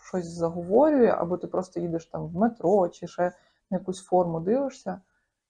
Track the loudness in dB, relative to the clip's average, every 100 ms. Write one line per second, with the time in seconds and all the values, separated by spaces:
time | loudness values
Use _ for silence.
0 | -8 -6 -6 -4 -4 -4 2 4 6 6
1 | 4 2 -2 -4 -4 -6 -6 -6 -4 -4
2 | -6 -10 -6 0 0 0 2 2 2 -4
3 | -10 -4 -4 -4 _ _ -6 -6 -6 -8
4 | 0 2 2 0 0 0 -2 -6 -12 -12
5 | _ _ _ _